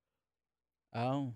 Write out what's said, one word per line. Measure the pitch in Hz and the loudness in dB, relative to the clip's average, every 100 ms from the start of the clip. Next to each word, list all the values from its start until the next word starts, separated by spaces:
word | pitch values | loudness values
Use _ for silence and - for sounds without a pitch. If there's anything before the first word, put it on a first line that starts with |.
| _ _ _ _ _ _ _ _ _ | _ _ _ _ _ _ _ _ _
Oh. | 117 127 139 135 | -2 0 2 0